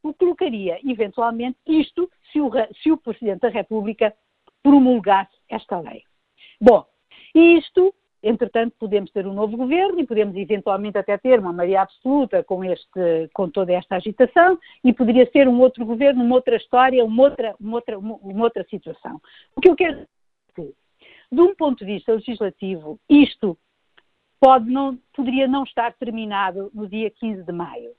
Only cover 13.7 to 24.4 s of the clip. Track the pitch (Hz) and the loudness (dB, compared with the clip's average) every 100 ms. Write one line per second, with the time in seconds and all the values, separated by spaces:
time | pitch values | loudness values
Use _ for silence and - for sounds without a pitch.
13.7 | 180 - 185 220 208 254 359 349 359 _ | -4 -4 -8 -8 0 0 4 2 0 _
14.7 | _ 247 240 233 247 247 294 262 247 254 | _ 0 0 2 4 4 4 4 4 2
15.7 | 254 226 233 277 254 240 254 254 226 - | 2 -8 0 2 2 0 0 0 -4 0
16.7 | 247 262 254 226 220 277 277 226 - 208 | 2 4 2 0 4 2 2 -10 -10 -8
17.7 | 233 233 208 208 220 196 196 233 226 180 | -8 -8 -12 -12 -14 -12 -4 -2 -4 -12
18.7 | 196 165 160 - 160 _ _ _ - 359 | -14 -14 -16 -16 -16 _ _ _ 0 2
19.7 | 302 339 - - _ _ _ _ - 156 | 2 -4 -4 -16 _ _ _ _ -18 -18
20.7 | _ _ _ _ _ _ 254 359 392 311 | _ _ _ _ _ _ 2 2 4 -4
21.7 | 247 196 202 - 147 - 220 196 _ 190 | -4 -8 -8 -4 -4 -4 -6 -6 _ -8
22.7 | 180 151 156 _ 294 262 - 202 165 _ | -8 -10 -16 _ 6 6 0 -6 -6 _
23.7 | _ _ _ _ _ _ _ | _ _ _ _ _ _ _